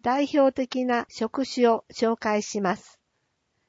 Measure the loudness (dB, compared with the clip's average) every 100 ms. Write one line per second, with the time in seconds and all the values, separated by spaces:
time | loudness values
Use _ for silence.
0 | -2 0 0 2 2 2 -4 -2 -2 -2
1 | -4 -6 -6 -4 -4 2 2 2 -2 -2
2 | -2 0 -2 -2 -2 -4 -2 -4 -8 _
3 | _ _ _ _ _ _